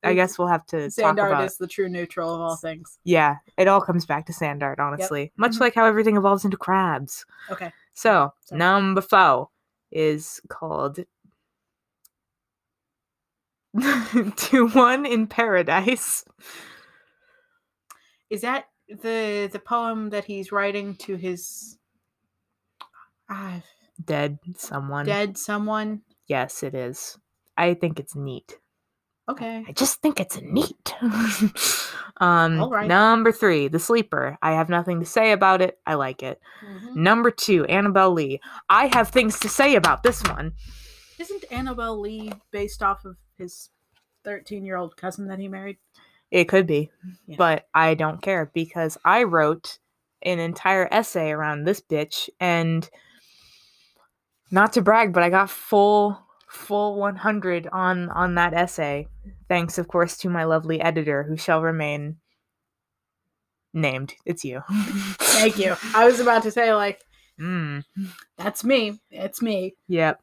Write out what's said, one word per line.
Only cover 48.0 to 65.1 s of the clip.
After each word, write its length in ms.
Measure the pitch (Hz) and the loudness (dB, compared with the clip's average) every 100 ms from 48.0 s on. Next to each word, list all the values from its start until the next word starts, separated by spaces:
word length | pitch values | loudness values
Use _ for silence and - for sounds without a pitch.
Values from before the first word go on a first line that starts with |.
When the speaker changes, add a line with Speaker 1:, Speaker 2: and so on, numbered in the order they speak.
| 160 160 | -2 -4
Speaker 1:
care 280 | - 190 151 | -2 -2 -2
because 440 | 170 165 - 160 - | -4 -6 -4 -4 0
I 200 | 165 208 | 2 4
wrote 540 | 233 170 151 165 - - _ _ _ _ | 4 4 2 0 -6 -20 _ _ _ _
an 180 | - 175 | -4 -2
entire 480 | 165 170 185 190 180 | -4 -2 0 2 2
essay 380 | 214 220 180 156 | 0 -2 -4 -4
around 340 | 151 151 147 151 | -2 -4 -4 -2
this 160 | 202 | -4
bitch, 480 | _ 151 151 - - _ | _ -4 -4 -6 -10 _
and 500 | 180 170 165 165 160 _ _ _ _ _ _ _ _ _ _ _ _ _ _ _ _ | 0 0 0 -2 -4 _ _ _ _ _ _ _ _ _ _ _ _ _ _ _ _
not 200 | 185 214 | 4 4
to 100 | 240 | 4
brag, 300 | 185 220 220 | 4 4 4
but 100 | 180 | 4
I 60 | 175 | 4
got 200 | 185 196 | 4 0
full, 680 | - - 208 202 208 208 196 _ _ _ | -2 0 4 6 6 2 -2 _ _ _
full 480 | - - 202 208 202 | -20 -6 -2 -2 -2
one 220 | 202 190 | -4 -2
hundred 500 | 202 208 185 175 165 | -2 -2 -2 -4 -4
on, 360 | 185 185 185 175 | -2 0 -2 -4
on 240 | - 180 175 | -2 0 2
that 180 | 175 | 0
essay. 560 | 165 175 - 147 143 151 - - - - | 0 -2 -2 -4 -4 -8 -16 -20 -20 -2
Thanks, 300 | 180 170 180 | -2 0 -4
of 100 | 170 | -4
course, 300 | 175 170 - | 0 0 -2
to 120 | 190 | -4
my 140 | 175 160 | -2 0
lovely 360 | 160 160 160 | 0 0 -2
editor, 400 | 165 160 151 143 | 0 0 -2 -2
who 160 | 143 156 | -2 -6
shall 240 | - 160 | 0 2
remain 560 | 165 165 147 147 147 156 _ _ _ _ _ _ _ _ _ _ _ _ _ _ _ 165 | 2 -2 -4 -6 -8 -14 _ _ _ _ _ _ _ _ _ _ _ _ _ _ _ -4
named. 380 | 151 131 135 - - | -2 -2 -8 -12 -8
It's 180 | 165 | -8
you. 200 | 143 127 143 | -8 -10 -4
<laughs> 40 | 208 202 196 196 | -4 -2 -4 -8